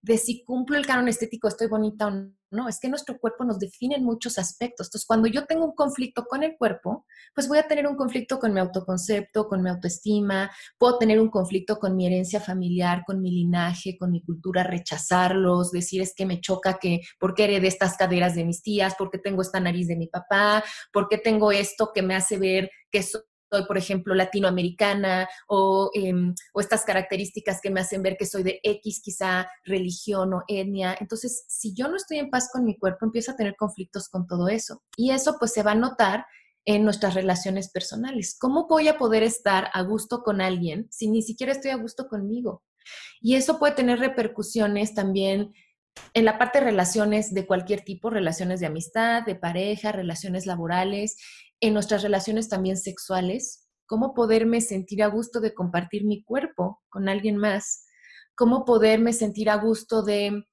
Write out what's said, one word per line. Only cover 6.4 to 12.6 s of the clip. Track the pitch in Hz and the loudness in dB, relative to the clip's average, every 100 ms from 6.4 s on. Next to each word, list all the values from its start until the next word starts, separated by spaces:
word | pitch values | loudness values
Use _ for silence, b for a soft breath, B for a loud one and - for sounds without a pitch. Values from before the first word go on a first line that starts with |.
el | 311 320 | -4 0
cuerpo, | 226 190 180 247 _ B B | 0 0 -6 -8 _ B B
pues | - 269 | -6 2
voy | 294 | 2
a | 311 | 4
tener | 302 | 2
un | 285 277 | 0 0
conflicto | 262 254 226 262 | -2 -2 -4 -2
con | 233 | 0
mi | 196 | 2
autoconcepto, | 180 185 185 185 175 208 202 220 214 | 0 -2 -2 -4 0 -2 0 -2 0
con | 196 | 0
mi | 180 | 0
autoestima, | 180 180 175 214 208 202 190 196 B B _ | 0 -4 -4 0 0 2 0 -2 B B _
puedo | 240 240 | 4 6
tener | 220 214 | 6 6
un | 220 | 6
conflicto | 208 180 196 185 214 | 2 0 -2 -2 -2
con | 196 185 | 0 0
mi | 180 | 2
herencia | 180 185 208 | 0 0 -4
familiar, | 202 185 | -4 -4